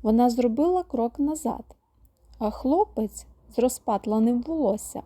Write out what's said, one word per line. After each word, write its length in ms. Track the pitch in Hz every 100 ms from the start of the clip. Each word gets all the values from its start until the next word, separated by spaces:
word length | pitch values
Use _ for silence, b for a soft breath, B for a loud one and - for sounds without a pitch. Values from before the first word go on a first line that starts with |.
Вона 280 | 214 226 247
зробила 520 | 233 247 226 320 370
крок 360 | 359 262 233 -
назад, 580 | 294 311 247 - - - _ _ _ _ _ -
а 120 | 214
хлопець 760 | 214 262 320 427 - 214 - - _ _ -
з 20 |
розпатленим 840 | 247 - - 202 214 214 226 247
волоссям 600 | 240 320 247 214 - -